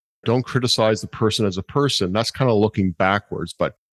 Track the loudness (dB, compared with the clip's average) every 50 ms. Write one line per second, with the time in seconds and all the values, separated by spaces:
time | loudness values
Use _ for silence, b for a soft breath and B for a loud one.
0 | _ _ _ _ -4 -2 -2 -2 -2 -2 -4 -2 0 0 0 2 2 2 2 0
1 | -2 -8 -6 -2 0 0 0 0 -2 -2 -2 -4 -8 -4 -2 0 0 0 0 0
2 | -2 -2 0 -2 -2 -2 -2 0 2 2 4 4 2 2 2 0 0 0 0 0
3 | 2 2 2 0 -2 -4 -8 -8 -8 -8 -4 -4 -4 -4 -4 _ _ _